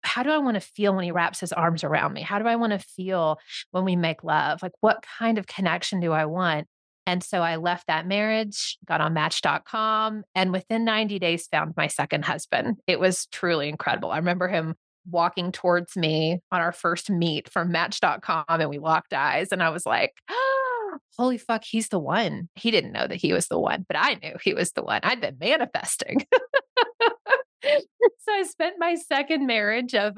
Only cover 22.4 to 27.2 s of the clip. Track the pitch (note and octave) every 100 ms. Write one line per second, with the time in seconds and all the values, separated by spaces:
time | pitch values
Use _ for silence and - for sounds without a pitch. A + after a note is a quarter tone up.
22.4 | F3 - A3+ A3 C3 F#2+ - F#3 - F3+
23.4 | F#3+ E3+ - - F#3 D3+ A3+ A#3 D3+ -
24.4 | - - F3 - - G#2 - B3 A3 B2+
25.4 | F3 D#4 F4 - - - - - - B4+
26.4 | B4+ C#5 - - A#4 - A#4 A#4